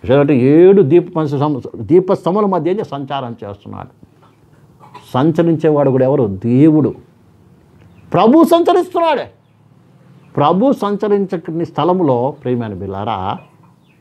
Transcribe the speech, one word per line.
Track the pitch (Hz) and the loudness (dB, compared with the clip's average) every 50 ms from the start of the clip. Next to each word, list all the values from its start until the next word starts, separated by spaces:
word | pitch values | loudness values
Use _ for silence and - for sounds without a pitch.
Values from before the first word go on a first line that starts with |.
| - | 0
ఎందుకంటే | 117 127 143 143 143 151 | 2 2 2 4 2 2
ఏడు | 123 120 135 147 160 180 190 202 196 | 2 2 4 6 6 6 6 6 4
దీప | 185 131 156 175 165 170 - 160 | 4 4 4 2 2 0 -6 -6
సం-, | 156 139 143 139 143 151 147 123 107 - - | -4 -4 -2 -2 -2 -2 -4 -6 -8 -12 -14
దీపస్తంభముల | - 117 95 151 185 180 185 196 - - 165 180 214 214 | -14 -2 2 2 2 4 2 -2 -2 -2 -2 -2 0 0
మధ్య | 196 190 175 147 170 | 0 -2 -2 -2 -4
ఆయన | 185 214 | -4 -4
సంచారం | 185 - - 143 143 135 147 139 131 120 117 - 110 | -6 -10 -10 -12 -10 -8 -8 -8 -8 -10 -12 -14 -14
చేస్తున్నాడు. | 101 101 98 _ 107 101 50 - - _ _ - _ _ _ _ _ _ _ _ _ _ _ _ _ _ _ - - _ - - - - | -16 -16 -16 _ -20 -18 -18 -18 -18 _ _ -20 _ _ _ _ _ _ _ _ _ _ _ _ _ _ _ -20 -20 _ -20 -20 -6 -4
సంచరించేవాడు | 127 139 165 151 - 165 170 165 156 - 160 151 143 143 139 | 0 0 0 0 0 0 0 0 0 0 0 0 2 0 0
కూడా | 127 131 127 | 0 0 0
ఎవరు? | 131 143 143 123 | 0 0 0 0
దేవుడు. | 101 98 92 92 117 120 127 147 160 151 156 139 110 - - - _ _ _ _ _ _ _ _ _ _ _ _ _ _ _ - - _ - _ - | -2 -4 -6 -4 -2 2 4 4 4 4 2 0 -2 -4 -8 -18 _ _ _ _ _ _ _ _ _ _ _ _ _ _ _ -20 -20 _ -20 _ -4
ప్రభు | - 165 196 226 262 320 330 | 0 2 2 4 6 4 4
సంచరిస్తున్నాడే. | 330 339 339 339 359 359 359 349 359 - 339 339 320 302 220 135 - _ _ _ _ _ _ _ _ _ _ _ _ _ _ _ _ _ - _ _ _ | 4 4 2 2 2 0 0 -2 -2 -4 -2 0 0 -2 -2 -4 -10 _ _ _ _ _ _ _ _ _ _ _ _ _ _ _ _ _ -20 _ _ _
ప్రభు | - 143 147 170 185 233 277 | 0 0 2 2 2 2 0
సంచరించని | 247 - - 202 202 202 214 214 202 202 196 185 - 170 - - 160 165 170 | 0 0 -2 -6 -4 -4 -2 -2 0 -2 -2 -4 -6 -10 -8 -8 -8 -6 -8
స్థలములో, | 139 - - 147 170 180 185 175 143 127 120 120 135 | -6 -4 -2 0 0 0 0 0 0 0 0 -2 -4
ప్రియమైన | 151 - - 127 127 120 117 110 101 | -6 -6 -6 -6 -4 -4 -6 -8 -10
బిడ్డలారా, | 87 98 95 95 95 104 117 110 95 92 98 113 - - _ _ _ _ _ _ _ _ _ _ _ | -10 -10 -10 -8 -8 -6 -6 -6 -6 -6 -6 -8 -10 -12 _ _ _ _ _ _ _ _ _ _ _